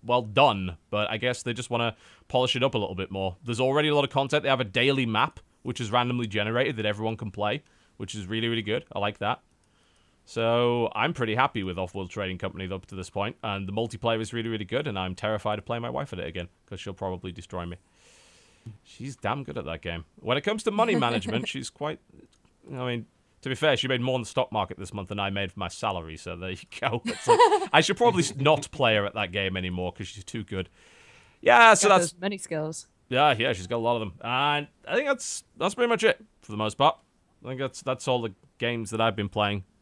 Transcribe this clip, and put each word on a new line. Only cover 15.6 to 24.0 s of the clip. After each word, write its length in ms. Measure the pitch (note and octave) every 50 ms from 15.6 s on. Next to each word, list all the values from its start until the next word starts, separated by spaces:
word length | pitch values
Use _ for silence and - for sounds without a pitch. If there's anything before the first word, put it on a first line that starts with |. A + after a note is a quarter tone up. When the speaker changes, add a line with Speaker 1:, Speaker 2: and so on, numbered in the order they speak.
| -
Speaker 1:
playing 160 | - A#2+ A#2
my 80 | A#2 A#2+
wife 240 | B2 C3 C#3+ - -
at 40 | F2+
it 80 | F2
again, 220 | E2 D#2+ F2+ F2 F2+ _ _ _
'cause 160 | _ G2+ F#2
she'll 140 | - G#2 F#2+
probably 360 | - F#2+ F#2+ F#2 F2 - F#2+
destroy 360 | F2 E2 E2 - - F2+ F2
me. 100 | F2 F2 - _ _ _ _ _ - - - _ - _ - _ _ _ _ _ A2 G#2 -
She's 340 | _ _ - - A2 C#3 C3
damn 280 | _ - G2+ A#2 C#3+ C3+
good 140 | - C#3+ A#2
at 80 | E2
that 160 | C#2 E2 D#2+
game. 240 | - F2+ E2+ E2+ E2+ _ _ -
When 180 | - G2 B2 C#3+
it 20 |
comes 220 | - G3+ G#3+ A3
to 80 | - A3+
money 240 | G3+ G#3 A3+ A#3 -
management, 520 | A#3 A#2+ A#2+ A#2 A2 F#3 - - A#2+ B2 -
Speaker 2:
<laughs> 20 |
Speaker 1:
she's 180 | - C3+ B2+ -
quite, 320 | _ - C#3+ D3+ D#3 - _ _ - - - _ _ _ _ _ _ _ _ -
I 140 | C#3+ B2+ B2+
mean, 180 | B2 A#2+ A#2+ A2 _ _ _ _ _ _ _
to 80 | - -
be 40 | C3
fair, 220 | - D#3 D#3 C#3
she 100 | A#2+ -
made 140 | B2+ C3 B2